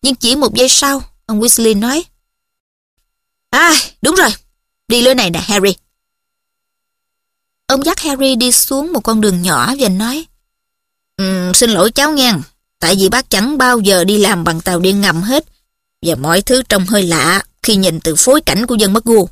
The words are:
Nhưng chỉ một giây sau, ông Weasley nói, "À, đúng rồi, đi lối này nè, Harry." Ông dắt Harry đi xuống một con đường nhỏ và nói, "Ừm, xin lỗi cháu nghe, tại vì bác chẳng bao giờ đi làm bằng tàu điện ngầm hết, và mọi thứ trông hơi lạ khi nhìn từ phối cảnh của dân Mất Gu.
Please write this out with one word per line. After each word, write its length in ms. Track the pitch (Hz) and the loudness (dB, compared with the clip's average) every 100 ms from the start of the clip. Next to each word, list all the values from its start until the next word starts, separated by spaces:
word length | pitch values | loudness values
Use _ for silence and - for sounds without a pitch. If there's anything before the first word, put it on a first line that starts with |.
Nhưng 120 | 262 | -4
chỉ 220 | 262 233 285 | -4 -2 0
một 180 | 262 | 0
giây 140 | 226 254 | 2 2
sau, 340 | - 277 277 - _ - | 2 0 -4 -8 _ -6
ông 140 | 214 | -2
Weasley 380 | 226 226 226 208 | 0 2 2 2
nói, 260 | 233 285 349 _ _ _ _ _ _ _ _ _ _ _ _ _ _ | 0 -2 -6 _ _ _ _ _ _ _ _ _ _ _ _ _ _
"À, 300 | 254 339 311 - _ | 0 2 2 -2 _
đúng 120 | 277 | -2
rồi, 160 | 370 285 - _ _ _ _ _ | 2 0 -2 _ _ _ _ _
đi 140 | 240 | 2
lối 120 | 247 | 2
này 160 | 262 196 | 2 0
nè, 100 | 170 | -4
Harry." 320 | 175 202 196 185 _ _ _ _ _ _ _ _ _ _ _ _ _ _ _ _ _ _ _ | -2 0 0 -2 _ _ _ _ _ _ _ _ _ _ _ _ _ _ _ _ _ _ _
Ông 180 | 269 | -2
dắt 160 | 294 370 | -2 -4
Harry 360 | 320 269 269 247 | -4 -2 0 0
đi 160 | 247 | 0
xuống 400 | - - 269 311 | 0 0 -4 -4
một 80 | 320 | -4
con 200 | 214 220 | -2 0
đường 220 | 214 180 | 0 0
nhỏ 320 | 180 147 127 277 | -2 -2 -2 0
và 100 | 240 | 0
nói, 380 | 185 220 285 320 _ _ _ _ _ _ _ _ - | 0 -2 -6 -10 _ _ _ _ _ _ _ _ -6
"Ừm, 380 | 190 185 180 | -4 -2 -2
xin 160 | - 233 | 0 2
lỗi 200 | 202 202 | 2 0
cháu 220 | 226 285 | 0 -2
nghe, 220 | 302 254 185 147 _ _ _ | 0 0 0 -6 _ _ _
tại 180 | 165 190 | -2 0
vì 100 | 190 | 2
bác 220 | 240 254 | 0 -2
chẳng 280 | 202 226 294 | -2 -2 0
bao 220 | 254 240 | 2 2
giờ 240 | 196 185 | 2 2
đi 140 | 175 208 | 2 2
làm 260 | 196 190 | 2 0
bằng 160 | 170 165 | -2 -4
tàu 200 | 190 175 | -4 0
điện 200 | 185 202 | 0 2
ngầm 220 | 202 165 | 0 0
hết, 220 | 196 277 - _ _ _ _ _ | 0 -2 -4 _ _ _ _ _
và 120 | 170 | -6
mọi 280 | 147 143 175 | -4 0 0
thứ 200 | 196 254 | 2 -2
trông 240 | 254 202 185 | 0 -2 0
hơi 160 | 208 | 0
lạ 420 | 180 165 143 190 - _ | 0 0 0 -2 -4 _
khi 140 | - 202 | -2 2
nhìn 240 | 190 160 | 0 -2
từ 140 | 165 156 | -4 0
phối 240 | - 294 | 2 2
cảnh 260 | - 165 240 | 2 -4 -2
của 80 | |
dân 180 | 233 208 | 0 0
Mất 120 | 208 | 0
Gu. 240 | 226 226 175 | 2 2 2